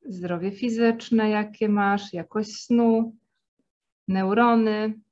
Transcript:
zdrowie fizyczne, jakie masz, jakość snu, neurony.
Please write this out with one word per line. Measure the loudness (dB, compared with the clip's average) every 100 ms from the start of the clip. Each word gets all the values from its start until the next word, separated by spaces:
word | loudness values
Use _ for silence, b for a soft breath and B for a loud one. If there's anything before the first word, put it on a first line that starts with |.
| -14
zdrowie | -12 -6 -6 -6
fizyczne, | -6 -6 0 0 0 0 2 2
jakie | 0 -2 -4 0
masz, | 2 2 0 -2
jakość | -12 -8 -6 -6 -8
snu, | 0 2 4 2 0 -6 _ _ _ _ _ _ _ _ -4
neurony. | -2 0 2 4 4 2 0 -4 -6 _